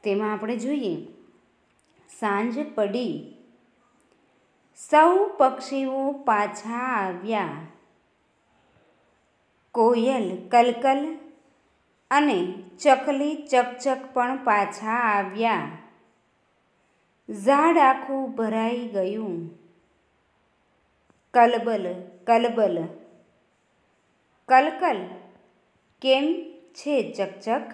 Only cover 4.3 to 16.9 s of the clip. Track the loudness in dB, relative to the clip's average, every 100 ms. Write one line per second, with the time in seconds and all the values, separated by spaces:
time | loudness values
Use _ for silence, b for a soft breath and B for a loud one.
4.3 | _ _ _ _ _ 2 6 6 6 2
5.3 | 4 2 2 -6 -4 -4 -2 -4 -2 0
6.3 | 0 0 -4 -10 -8 -4 -2 -4 -6 -4
7.3 | -4 -4 -8 -16 -20 _ _ _ _ _
8.3 | _ _ _ _ _ _ _ _ _ _
9.3 | _ _ _ _ 2 4 4 2 0 -2
10.3 | -6 2 4 4 2 0 0 -2 -10 -16
11.3 | -20 _ _ _ _ _ _ _ 2 2
12.3 | 2 -2 -6 -16 -2 4 4 2 -2 -2
13.3 | -4 0 2 2 -4 -4 -4 -4 -4 -2
14.3 | -2 0 2 0 -4 -4 -2 0 0 -2
15.3 | -2 -2 -2 -4 -14 -20 _ _ _ _
16.3 | _ _ _ _ _ _